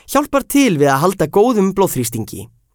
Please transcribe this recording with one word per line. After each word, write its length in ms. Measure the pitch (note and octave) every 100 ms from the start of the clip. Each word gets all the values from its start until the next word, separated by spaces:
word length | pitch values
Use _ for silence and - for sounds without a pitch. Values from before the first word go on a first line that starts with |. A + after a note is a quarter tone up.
| -
hjálpar 400 | C4+ D4 C#4 -
til 320 | C#4+ C4+ D#3
við 100 | C#3+
að 80 | C3+
halda 260 | E3+ G3 D#3
góðum 400 | G3 A3+ A3 F#3+
blóðþrýstingi. 720 | F#3+ F#3 C3 A#2+ A2 A2 - - _ _